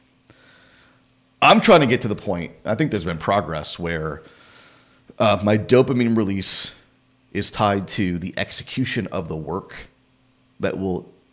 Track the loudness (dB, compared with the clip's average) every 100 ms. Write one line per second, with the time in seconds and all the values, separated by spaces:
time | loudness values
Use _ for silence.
0 | _ _ _ _ _ _ _ _ _ _
1 | _ _ _ 2 6 6 8 8 6 2
2 | 0 -4 -4 -6 -6 -8 -4 -2 0 -2
3 | -4 -4 0 0 0 -6 -8 -6 -4 -4
4 | -6 -8 -14 -20 -20 -20 -20 _ _ _
5 | _ 0 2 2 2 2 4 4 4 2
6 | 0 0 0 -4 -4 -4 -6 -12 _ _
7 | _ _ _ -8 -6 0 0 0 -4 -4
8 | -2 -2 -6 -8 -8 -8 -8 -6 -4 -4
9 | -6 -6 -8 -8 -6 -8 -8 -16 -20 _
10 | _ _ _ _ _ -8 -6 -4 -4 -4
11 | -8 _ _